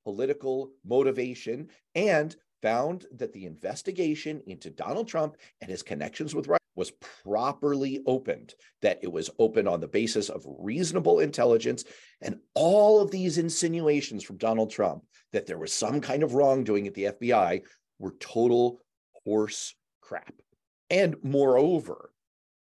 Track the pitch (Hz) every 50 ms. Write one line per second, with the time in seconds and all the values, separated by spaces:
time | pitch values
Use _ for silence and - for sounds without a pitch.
0 | - 107 101 107 131 135 143 - 131 135 131 135 135 135 - _ - 92 123 135
1 | 139 135 127 127 123 127 123 - - 110 120 139 156 - _ _ _ _ - 165
2 | 214 208 170 151 151 160 - _ _ _ _ _ - 107 113 120 139 160 180 180
3 | - - 131 117 120 - - 98 95 85 80 - - 95 131 - - 190 185 180
4 | 175 156 151 151 - 151 151 147 - 95 90 - - 82 - - 76 101 151 220
5 | 226 226 - 160 156 147 - _ - - _ - - - 95 - - - 90 73
6 | 73 - - - 156 147 147 147 131 139 - - - _ _ 92 90 - - _
7 | - - - - - 98 104 107 127 139 139 - 143 147 143 135 135 131 135 135
8 | - 131 127 123 - - - - 113 - - _ _ _ _ _ - 101 90 -
9 | - 92 85 80 80 - - - 113 113 113 113 98 95 87 82 82 80 - 104
10 | 113 113 - 107 98 - - - - 69 69 - 90 104 123 170 180 160 170 185
11 | 156 175 170 160 156 147 - 131 120 120 117 113 117 123 127 - - - - -
12 | - - _ - - - 185 - _ _ - - 156 170 196 208 208 214 214 208
13 | 202 202 196 190 185 175 147 170 165 170 - - 175 165 165 170 160 151 147 143
14 | 135 - 113 95 - - 98 92 113 113 113 110 110 101 - - 101 85 76 -
15 | - _ _ _ _ _ - 101 - 92 85 80 80 - - - 110 107 139 147
16 | 123 - 131 147 156 131 123 139 143 135 135 135 117 107 104 104 101 98 - 95
17 | 98 101 - - 120 120 120 107 92 85 90 95 - - _ _ _ _ _ -
18 | 98 - - - - - - 113 120 120 120 123 120 123 123 - _ _ _ _
19 | _ _ - - - 104 104 107 107 104 - - - - - _ _ _ _ _
20 | _ - 90 80 - - - _ _ _ _ _ _ _ _ _ _ - 175 190
21 | 196 170 151 - - 135 139 139 139 131 123 131 147 175 180 156 - - - -
22 | - - _ _ _ _ _ _ _ _ _ _ _ _